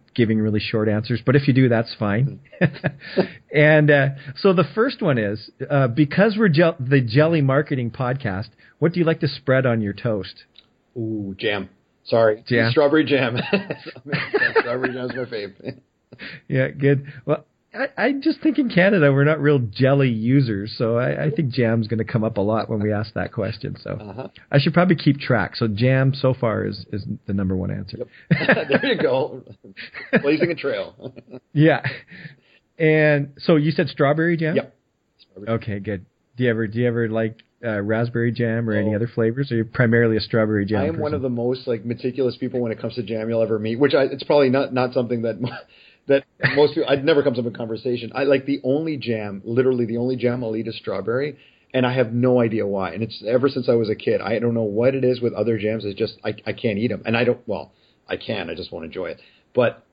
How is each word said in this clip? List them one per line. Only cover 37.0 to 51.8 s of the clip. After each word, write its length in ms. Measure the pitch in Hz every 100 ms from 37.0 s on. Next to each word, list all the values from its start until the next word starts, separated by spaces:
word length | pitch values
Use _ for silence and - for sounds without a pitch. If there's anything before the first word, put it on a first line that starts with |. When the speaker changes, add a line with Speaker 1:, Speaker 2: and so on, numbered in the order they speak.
| 117
Speaker 1:
like, 320 | 110 110 110 _ _
uh, 180 | 120 104
raspberry 500 | 101 110 117 120 120
jam 380 | 113 113 113 117
or 40 |
any 200 | 104 104
Speaker 2:
Oh. 20 | 104
Speaker 1:
other 120 | 117
flavors? 380 | - 113 123 139
Or 40 | 120
are 20 |
you 60 | 113
primarily 500 | - 120 117 117 107
a 60 |
strawberry 440 | - 117 107 104 101
jam 160 | 107
Speaker 2:
I 40 | 98
am 60 | 165
one 140 | 147
Speaker 1:
person? 40 | 147
Speaker 2:
of 60 |
the 60 | 131
most, 380 | 120 120 127 -
like, 160 | 113 117
meticulous 520 | 120 131 127 127 120
people 240 | 127 127
when 100 | 120
it 80 | 107
comes 160 | 113 123
to 80 |
jam 260 | 101 110 110
you'll 120 | 113
ever 180 | 110 110
meet, 180 | 110 117
which 140 | 143
I, 100 | 147
it's 200 | 135 135
probably 260 | - 147 135
not, 240 | 131 131
not 200 | 127 123
something 300 | 127 117 120
that 140 | 113 101
<laughs> 640 | 117 - - _ _ _ -
that 160 | 139 - _ 135 139
most 180 | 147 156
people, 140 | 123
it 140 | 143
never 180 | 143 147
comes 160 | 139 120
up 80 | 117
in 80 |
conversation. 580 | 104 113 110 127 120 117 123
I, 80 |
like, 220 | 139 139 139
the 160 | 139
only 320 | 127 143 160 143
jam, 460 | 120 110 104 98
literally 420 | 107 120 131 127 113
the 120 | 117
only 180 | 123 123
jam 260 | 120 123
I'll 120 | 113 110
eat 120 | 113
is 100 | -
strawberry, 580 | - 98 98 123 147 135 _ _ _
and 120 | 131